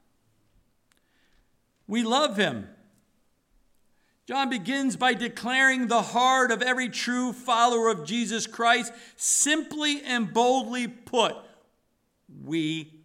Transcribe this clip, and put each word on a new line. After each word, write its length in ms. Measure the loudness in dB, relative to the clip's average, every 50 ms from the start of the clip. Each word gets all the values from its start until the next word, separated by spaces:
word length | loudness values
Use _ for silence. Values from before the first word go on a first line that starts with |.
| _ _ _ _ _ _ _ _ _ _ _ _ _ _ _ _ _ _ _ _ _ _ _ _ _ _ _ _ _ _ _ _ _ _ _ _ _ -6
We 160 | -4 -2 0
love 340 | 0 2 2 2 0 0 0
him. 320 | -2 -2 -2 -4 -10 -14 -18 _ _ _ _ _ _ _ _ _ _ _ _ _ _ _ _ _ _ _ _ _ _ _ _ _ _ _ _ _ _ -6
John 220 | -4 -2 -2 -2
begins 460 | -2 -2 -2 -2 -2 0 0 0 0
by 180 | 2 2 2 2
declaring 760 | 2 -2 -6 -6 -6 -6 -2 0 4 4 4 4 2 0 0
the 140 | 2 2
heart 500 | 0 2 2 2 4 4 4 4 4 2
of 120 | 0 0 0
every 260 | 0 0 0 -2 -4
true 420 | -6 -6 -4 -4 -2 -2 -2 -2
follower 580 | -4 -4 -4 0 2 4 4 4 4 4 2 2
of 160 | 0 0 -2
Jesus 420 | -4 -4 -2 -2 -2 -2 -4 -6 -6
Christ, 440 | -6 0 2 4 4 4 2 -4 -10 -18 -20 -20 -14
simply 840 | -6 -4 0 0 2 2 2 2 0 -2 -4 -6 -4 -2 -2 -2 -2
and 320 | -4 -4 -4 -2 -2 -2 0
boldly 540 | 2 2 4 4 2 0 -2 -4 -6 -6 -6
put, 500 | -8 -12 -12 -2 0 2 2 2 0 -4 -12 -20 -20 _ _ _ _ _ _ _ _ _ _ _ _ _ _ _ -20 -18 -10
we 580 | -6 -4 -2 -2 -2 -4 -6 -8 -12 -16 -20 _